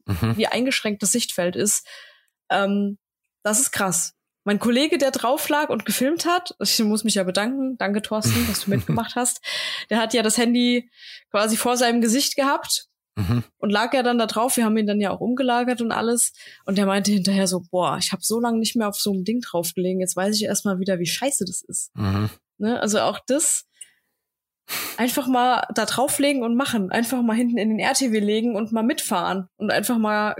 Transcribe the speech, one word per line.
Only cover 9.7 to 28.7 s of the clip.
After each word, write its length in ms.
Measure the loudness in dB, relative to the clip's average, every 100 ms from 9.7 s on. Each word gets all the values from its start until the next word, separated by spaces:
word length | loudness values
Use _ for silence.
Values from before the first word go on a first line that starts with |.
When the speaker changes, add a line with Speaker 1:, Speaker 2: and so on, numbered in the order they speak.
| -8 -2
Speaker 2:
der 80 | 0
hat 140 | 2
ja 80 | 2
das 160 | 2 2
Handy 500 | 2 4 4 2 -2 -14 -20 -20 _
quasi 260 | 0 0 2
vor 200 | 2 2
seinem 220 | 2 4
Gesicht 360 | 2 2 0 0
gehabt 540 | 0 0 -2 -4 -6 _ _ -4
Speaker 1:
Mhm. 280 | 0 0 -2 -4
Speaker 2:
und 100 | 0
lag 240 | 0 2
ja 80 | 2
dann 160 | 2 2
da 80 | 2
drauf, 320 | 0 0 2
wir 80 | 2
haben 100 | 2
ihn 120 | 2
dann 120 | 0
ja 120 | 0
auch 80 | -2
umgelagert 600 | -2 0 2 2 0 0
und 80 | 0
alles 420 | 0 0 0 -2 -4 -20 -10 -2
und 140 | 2
der 80 | 2
meinte 240 | 2 2
hinterher 340 | 2 2 2 2
so, 140 | 0 -2
"Boah, 280 | 0 0 0
ich 120 | -2
hab 120 | -4
so 160 | -2 0
lange 180 | 0 0
nicht 180 | 0 0
mehr 140 | -2
auf 60 | -2
so 120 | -2
einem 100 | -2
Ding 160 | -2 -4
drauf 360 | -2 -4 -2 -2
gelegen, 240 | 0 0
jetzt 160 | -2 -2
weiß 200 | 0 0
ich 80 | -2
erst 200 | -2 -2
mal 140 | -2
wieder, 180 | 0 -2
wie 80 | -2
scheiße 400 | -2 -2 0 -2
das 160 | -4
ist." 300 | -8 -10 -8 -4
Speaker 1:
Mhm. 360 | -2 0 -2 -6 _ -4
Speaker 2:
Ne, 220 | -2 0
also 200 | 0 0
auch 180 | 0 -2 -2
das, 380 | 0 0 -2 -6 -20 -20 _ _ _ _ _ _ _ -10 -8 -6 -2
einfach 300 | 0 0 2
mal 400 | 4 4 2 0 -2
da 100 | -2
drauflegen 560 | 0 0 2 2 2
und 140 | 0 0
machen, 340 | 0 0 0
einfach 320 | 0 0 0
mal 140 | 2 2
hinten 240 | 2 2
in 100 | 0
den 80 | 0
R 140 | 0
T 180 | 0 2
W 80 | 2
legen 360 | 2 0 0 -2
und 160 | -2